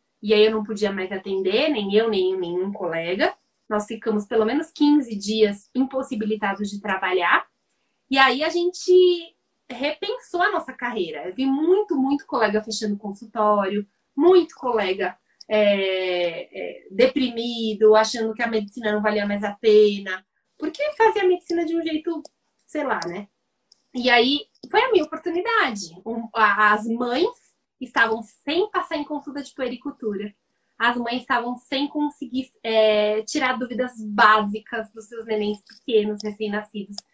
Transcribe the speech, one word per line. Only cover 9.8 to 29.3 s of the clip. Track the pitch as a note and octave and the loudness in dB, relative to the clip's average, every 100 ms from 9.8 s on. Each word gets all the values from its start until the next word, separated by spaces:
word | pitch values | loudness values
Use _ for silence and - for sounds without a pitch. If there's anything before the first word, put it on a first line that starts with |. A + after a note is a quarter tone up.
| C#4+ D4+ G4+ B4+ - F4 | -6 -4 -6 -8 -6 -2
a | G4 | 0
nossa | F4 D#4+ | 0 -6
carreira. | B3+ A#3+ A3+ E3+ D3+ E3+ | -8 -6 -4 -6 -6 -8
Eu | G3+ | -4
vi | C4+ | 0
muito, | C#4 D#4+ G4 G#4 C#4+ | 2 4 2 2 0
muito | C4 C#4+ - | 0 -2 -2
colega | C4 G#3+ G#3 | 0 2 0
fechando | G#3+ G#3 G#3+ G3+ | -4 -6 -4 -4
consultório, | G#3 G3 G#3+ A3+ G#3 G#3 F#3+ G#3 G#3 _ _ - | -6 -12 -12 -2 2 2 0 -4 -6 _ _ 2
muito | E4+ F#4 D#4 - | 6 6 4 -4
colega, | C4 A3+ F#3+ G3 F3+ - _ _ - | -4 -2 -2 -2 -4 -8 _ _ -2
é, | G#3+ G3+ G3 F#3+ F#3+ F#3 F3+ F3 E3 - - F3+ - | 2 4 2 0 -2 -2 -2 -2 -4 -12 -10 -10 -12
é, | - | -10
deprimido, | G3 B3+ C4+ B3+ A3+ A#3+ A#3 A3+ G3+ G#3+ G#3+ | 2 2 2 -4 -4 -6 -4 -4 4 6 8
achando | A3 A#3+ A3 | 4 0 -4
que | A3 | -2
a | A#3 | -2
medicina | A3 G#3 - A3 | -2 -4 -6 -2
não | G#3+ | 0
valia | G#3 G#3 G3+ | 0 0 -2
mais | G3+ | -2
a | G#3 | -4
pena. | G3+ A3+ G#3+ G#3 G3+ G3 F#3 _ _ _ - | -2 4 8 6 4 -8 -10 _ _ _ -8
Porque | D4+ - D5+ D5+ | -8 -4 -6 2
fazia | A4 G#4 | 2 4
a | F#4 | 2
medicina | F4+ - E4+ D#4+ | 0 0 -4 -2
de | E4 | -2
um | |
jeito, | D#4+ D#4 E4+ D#4+ - _ _ _ _ | -2 -4 -6 -8 -10 _ _ _ _
sei | G3+ G3 | -6 -4
lá, | G#3+ F3 | -4 -6
né? | F3 G3+ _ _ _ _ _ _ | -10 -12 _ _ _ _ _ _
E | B3+ A#3+ | -4 2
aí | A#3+ B3 C#4+ - _ - | 4 4 0 -6 _ -2
foi | G4+ | 0
a | C5 | 4
minha | G#4 | 2
oportunidade. | D4+ D#4 F4 E4+ A4 A4+ D4+ G#3 E3+ F3 A3+ | 0 -6 -6 -4 -2 0 0 -4 -12 -14 -10
Um, | A#3 A3+ | -8 -6
a-, | A#3 G#3+ G3+ G#3 | 2 2 4 4
as | G#3+ A3+ | 2 0
mães | A#3 A#3+ B3+ G#4+ - - _ _ - | -2 -2 0 0 -2 -16 _ _ -16
estavam | B3+ - A3 A3+ | -6 0 2 0
sem | G#3+ - - E4+ G#4+ | -6 -12 -4 -2 0
passar | F4+ - D#4 | -2 -4 -6
em | |
consulta | C#4+ D4+ C#4+ | -4 -6 -8